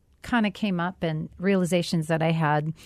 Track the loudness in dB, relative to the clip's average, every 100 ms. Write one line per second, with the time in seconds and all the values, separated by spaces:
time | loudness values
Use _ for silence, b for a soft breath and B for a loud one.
0 | _ _ -2 0 0 -2 -2 -2 -4 -4
1 | -4 -4 -6 -4 0 2 2 0 0 -2
2 | 0 0 2 2 2 2 0 B